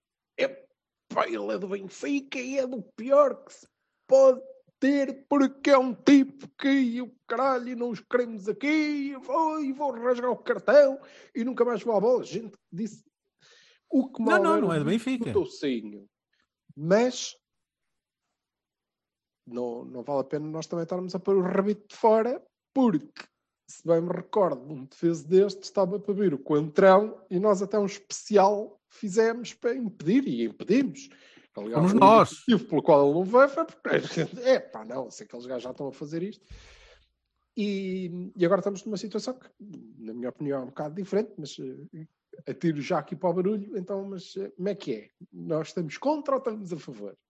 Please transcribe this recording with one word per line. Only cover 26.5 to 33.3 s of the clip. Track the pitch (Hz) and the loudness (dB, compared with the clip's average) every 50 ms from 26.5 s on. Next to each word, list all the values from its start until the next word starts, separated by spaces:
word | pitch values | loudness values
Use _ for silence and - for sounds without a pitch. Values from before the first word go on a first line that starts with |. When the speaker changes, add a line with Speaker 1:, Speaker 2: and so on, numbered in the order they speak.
| 151 147 156 156 151 - 190 190 190 196 214 220 - - - - | 0 0 0 0 2 6 8 8 8 8 6 2 -6 -12 -12 -6
Speaker 1:
e | 196 175 | -4 0
nós | 202 214 202 185 202 | 2 2 2 2 0
até | 190 - 214 | -2 -2 -2
um | 202 | -2
especial | 190 - - _ - - - - - 214 196 190 196 208 202 214 - - _ _ _ | -2 -4 -10 _ -14 -14 -14 -8 2 4 6 6 6 4 0 -4 -10 -14 _ _ _
fizemos | _ - - 202 180 226 220 226 226 240 233 - - | _ -12 -10 -4 0 2 2 2 0 -4 -8 -14 -14
para | _ - 240 240 | _ -6 -4 -4
impedir, | 269 240 202 - - - 160 214 277 269 | -4 -6 -8 -8 -6 -2 2 2 2 2
e | 220 135 117 117 | 0 -2 -2 -4
impedimos. | 113 - - - - 202 269 - - - - - - - _ _ - _ - _ _ - | -4 -6 -8 -2 0 2 2 2 0 -4 -10 -18 -20 -20 _ _ -20 _ -20 _ _ -16
Aliás, | 104 101 110 117 | -14 -10 -4 0
Speaker 3:
Fomos | 147 165 185 202 | 2 2 4 6
Speaker 1:
o | |
Speaker 3:
nós. | 233 196 196 220 220 185 - - - - | 8 8 10 10 8 8 6 0 -10 0
Speaker 1:
motivo | - 226 180 - - | 2 2 2 2 0
pelo | 165 143 135 | -2 -2 4
qual | 175 156 143 143 | 6 6 6 6
ele | 143 147 | 6 4
não | 170 190 | 2 -2
veio | 190 | 4